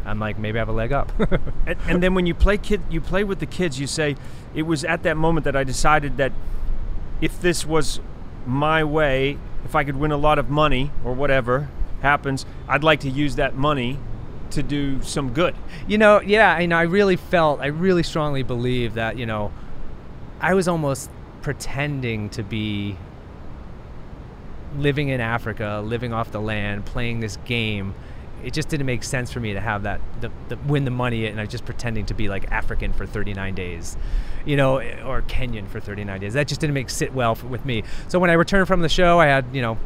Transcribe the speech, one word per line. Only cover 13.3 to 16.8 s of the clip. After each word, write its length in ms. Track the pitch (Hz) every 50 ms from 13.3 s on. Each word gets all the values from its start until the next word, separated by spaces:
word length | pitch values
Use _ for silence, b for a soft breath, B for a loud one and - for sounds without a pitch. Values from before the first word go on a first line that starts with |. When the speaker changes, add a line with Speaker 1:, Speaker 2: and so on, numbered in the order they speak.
| 123
Speaker 2:
that 180 | 135 143 131 135
money 440 | 135 139 151 147 135 120 123 139 143 - 110 - - - - - - - -
to 120 | - 151
do 380 | 139 120 143 143 143 139 135 127
some 300 | - - - 160 139 127
good. 220 | 113 147 180 156 - - B B B B B
Speaker 1:
You 120 | - 208 214
know, 220 | 220 208 208 196
yeah, 320 | - 190 202 220 214 185
I 140 | 165 165 175
know, 100 | 170 170
I 60 | 165